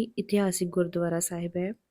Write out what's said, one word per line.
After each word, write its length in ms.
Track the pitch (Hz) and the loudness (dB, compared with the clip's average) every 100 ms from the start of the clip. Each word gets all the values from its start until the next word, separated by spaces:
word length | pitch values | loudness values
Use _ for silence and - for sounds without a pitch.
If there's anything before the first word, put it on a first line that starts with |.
| 226 - | 4 -2
ਇਤਿਹਾਸਿਕ 520 | 196 202 196 180 175 | 0 2 4 2 0
ਗੁਰਦੁਆਰਾ 500 | 180 175 175 170 165 | 2 2 0 0 0
ਸਾਹਿਬ 380 | 170 170 170 175 | -2 -4 -4 -2
ਹੈ। 140 | 185 226 _ | -2 -4 _